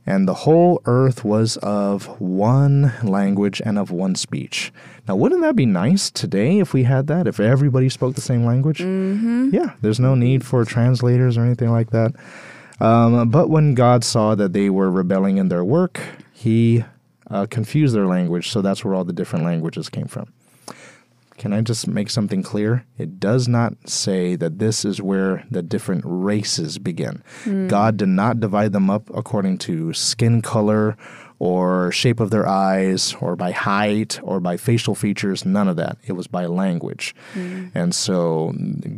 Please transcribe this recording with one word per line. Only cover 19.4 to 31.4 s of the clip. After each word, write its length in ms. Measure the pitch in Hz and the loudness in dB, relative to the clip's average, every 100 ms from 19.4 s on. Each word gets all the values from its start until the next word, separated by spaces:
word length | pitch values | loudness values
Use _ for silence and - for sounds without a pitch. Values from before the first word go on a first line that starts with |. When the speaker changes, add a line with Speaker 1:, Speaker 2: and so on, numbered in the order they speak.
Speaker 1:
languages 460 | 85 82 80 - - | -2 -2 -4 -8 -10
came 160 | - 78 | -10 -10
from. 260 | - - _ _ _ - - - - _ _ _ - | -10 -14 _ _ _ -20 -20 -20 -20 _ _ _ -10
Can 160 | 104 | -4
I 80 | 104 | -2
just 260 | 113 113 - | -2 -4 -4
make 240 | 87 98 | -4 -4
something 320 | 117 101 95 | -2 -2 -4
clear? 420 | 92 104 107 123 - - | -4 -2 0 -2 -4 -12
It 220 | 80 92 | -10 -4
does 260 | 98 127 120 | 0 0 2
not 280 | 120 117 - - | 0 0 -4 -10
say 460 | - 104 95 90 | -6 -2 0 0
that 240 | 90 82 90 | -2 -4 -2
this 260 | 110 107 | -2 -2
is 160 | 104 98 | -4 -4
where 440 | 98 98 95 92 - | -2 0 0 -2 -6
the 140 | 92 | -8
different 400 | 85 104 - 87 | -4 -6 -4 -4
races 720 | 73 90 98 107 107 - 78 87 | -4 -4 -2 -2 -2 -4 -6 -6
begin. 440 | 98 82 64 50 - - | -8 -6 -8 -8 -16 -10
Speaker 2:
Mm. 240 | 220 196 185 | -4 -4 0
Speaker 1:
God 280 | 101 110 107 | 2 2 2
did 120 | 95 | 2
not 320 | 92 110 117 | 2 2 0
divide 320 | 110 104 107 | 0 0 0
them 180 | 98 98 | 2 2
up 180 | 107 - | 0 -4
according 440 | - 113 104 95 92 | -10 -4 -2 -2 -2
to 340 | - 82 80 | -4 -4 -4
skin 500 | - - 110 117 117 | -4 -4 0 2 2
color 540 | - 110 104 107 107 110 - - - | 0 0 2 2 0 -4 -16 -20 -20
or 540 | - | -6